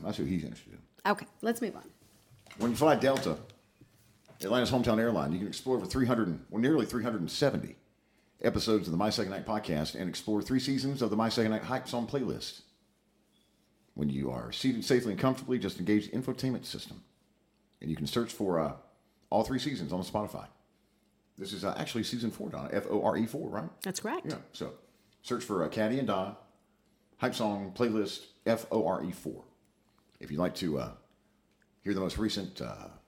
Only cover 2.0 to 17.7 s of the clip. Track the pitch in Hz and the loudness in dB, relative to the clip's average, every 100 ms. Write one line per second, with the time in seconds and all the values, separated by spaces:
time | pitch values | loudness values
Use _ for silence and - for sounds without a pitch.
2 | - - _ - - - 117 117 151 127 | -20 -20 _ -20 -16 -2 0 6 6 8
3 | 135 - 87 73 - - _ _ - _ | 6 4 2 -2 -6 -20 _ _ -20 _
4 | _ _ - - 95 123 110 127 120 110 | _ _ -20 -6 0 2 4 4 4 4
5 | 117 92 71 90 98 - 131 123 92 131 | 4 2 0 -2 -4 -4 0 0 0 2
6 | 123 113 90 78 - 107 131 151 101 120 | 4 4 2 -2 -4 2 4 4 2 0
7 | 117 107 82 - 143 87 - - _ _ | -2 -2 -2 2 2 2 -4 -12 _ _
8 | _ _ _ - 117 - 113 107 87 82 | _ _ _ -2 0 2 4 2 2 0
9 | 104 117 95 98 110 107 - 76 76 - | 2 0 -2 -4 -4 -4 0 0 -2 -4
10 | 90 - 107 104 - 131 135 131 135 139 | -6 -4 0 0 2 2 2 0 0 0
11 | 110 107 113 117 110 110 - 127 - 120 | 0 2 2 2 2 0 -2 -4 -4 -6
12 | 110 139 101 - - - - _ _ _ | -2 -2 -2 -4 -8 -14 -20 _ _ _
13 | _ _ _ _ _ _ _ _ _ - | _ _ _ _ _ _ _ _ _ -2
14 | 73 69 123 123 117 - 131 117 - 123 | 0 0 -2 -4 -6 -2 0 2 4 4
15 | 110 95 131 131 - 123 98 - 92 104 | 4 2 2 2 0 0 0 0 4 4
16 | - 120 127 127 131 117 - - - - | 4 -2 -2 -2 -2 -2 -6 -10 -12 -16
17 | - _ _ _ _ _ _ | -20 _ _ _ _ _ _